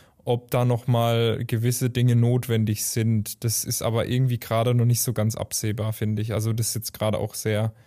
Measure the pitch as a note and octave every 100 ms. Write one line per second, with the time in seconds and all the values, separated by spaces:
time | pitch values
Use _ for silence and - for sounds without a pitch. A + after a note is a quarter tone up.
0 | - _ - A#2+ - C3 B2 A#2+ - A#2+
1 | A#2 A#2 A#2 A2 A#2 A#2+ A#2 B2 B2+ B2
2 | B2 A#2 A#2 B2 A#2+ A2+ A2 G#2+ - -
3 | A2+ A2 G2+ - A#2 G#2+ - A#2+ - A2+
4 | F#2+ B2 C3 A#2+ - A2+ A#2 A#2+ A#2 A#2
5 | - A2 A2 A2 - - A2 G#2 G#2+ A2
6 | G#2+ G#2+ A2+ G#2 A2 A2+ A2+ A#2 - -
7 | G#2+ G#2+ A2 - A2 G#2+ A2 -